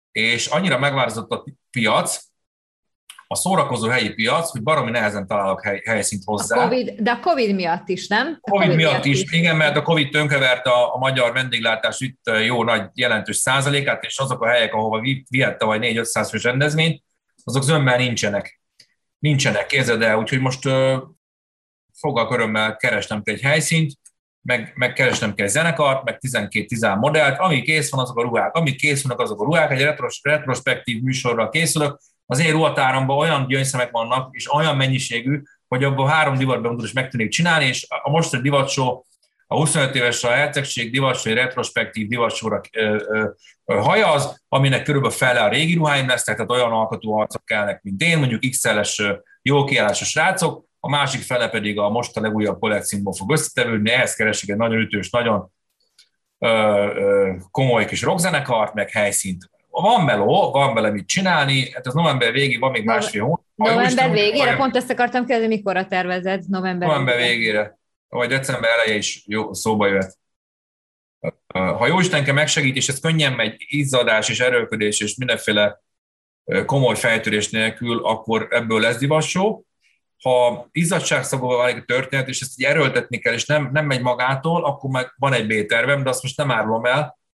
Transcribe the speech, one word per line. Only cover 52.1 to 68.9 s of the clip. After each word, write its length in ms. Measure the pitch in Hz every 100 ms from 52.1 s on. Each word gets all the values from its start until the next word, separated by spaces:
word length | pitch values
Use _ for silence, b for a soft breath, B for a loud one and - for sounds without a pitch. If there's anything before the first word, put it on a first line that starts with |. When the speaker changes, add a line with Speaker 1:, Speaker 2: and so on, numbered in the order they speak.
| -
Speaker 1:
a 40 |
legújabb 380 | 110 107 104 95
kollekciómból 540 | 110 104 - 101 98
fog 180 | 92 95
összetevődni, 600 | 156 - - 120 113 107
ehhez 220 | 123 117
keresek 360 | - 107 104 95
egy 80 | 101
nagyon 220 | 117 113
ütős, 300 | 107 104 92
nagyon, 420 | 120 117 101 95 _ _ _ b b b b _ -
ö, 100 | 120 110 107 101 101 -
ö, 360 | 98 101 98 90 -
komoly 340 | - 135 117 107
kis 160 | 95
rockzenekart, 720 | 147 185 175 151 135 117 104
meg 160 | 107 98
helyszínt. 600 | 110 101 95 98 87 - _ _
Van 320 | - 185 240
meló, 480 | 147 107 101 170 196
van 220 | 139 143
vele 180 | 113 107
mit 160 | 104 -
csinálni, 640 | 190 190 165 139 135 131
hát 160 | - 127
ez 60 |
november 380 | 135 170 135 117
végig 280 | 123 139 120
van 120 | 131
még 120 | 120 107
Speaker 2:
Nove-, 140 | 117
Speaker 1:
másfél 220 | 113 104
hónap. 200 | 117 170 _ -
Ha 120 | 226
jó 60 | 233
Speaker 2:
november 160 | 254
Speaker 1:
Isten, 200 | 254 262
Speaker 2:
végére? 340 | 208 208 240 254
Speaker 1:
vagy 100 | 247
Speaker 2:
Pont 200 | 269 254
ezt 140 | 247
akartam 360 | 233 240 247 247
kérdezni, 300 | 240 220 220
mikorra 320 | 196 180 190
tervezed 640 | 185 180 180 180 190 175
november 380 | 190 185 180 175
Speaker 1:
November 280 | 147 131 120
Speaker 2:
végére? 200 | 120 113
Speaker 1:
végére, 420 | 113 107 104 - _ _ _
vagy 220 | 120 120
december 400 | 135 135 123 113
eleje 260 | 117 110